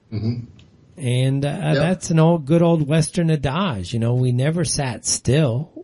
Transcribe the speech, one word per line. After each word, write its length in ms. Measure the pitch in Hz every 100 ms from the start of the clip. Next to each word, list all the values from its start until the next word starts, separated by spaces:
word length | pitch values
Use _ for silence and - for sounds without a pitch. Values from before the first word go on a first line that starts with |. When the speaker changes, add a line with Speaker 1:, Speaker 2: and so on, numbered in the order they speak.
| _
Speaker 1:
Mm-hmm. 320 | 110 110 123 - - - _ _ -
Speaker 2:
And, 480 | 127 127 131 135 143
uh, 20 |
Speaker 1:
Yep. 260 | 143 156 147
Speaker 2:
that's 340 | 156 185 -
an 80 | 165
old, 260 | 160 175
good 160 | 131 170
old 260 | 170 170 139
Western 440 | 160 156 - 165
adage. 640 | 156 139 139 196 110 87
You 60 | 120
know, 120 | 117 123
we 160 | 127
never 340 | 123 139 165 151
sat 400 | - 135 - -
still. 640 | - - 165 151 117 160 -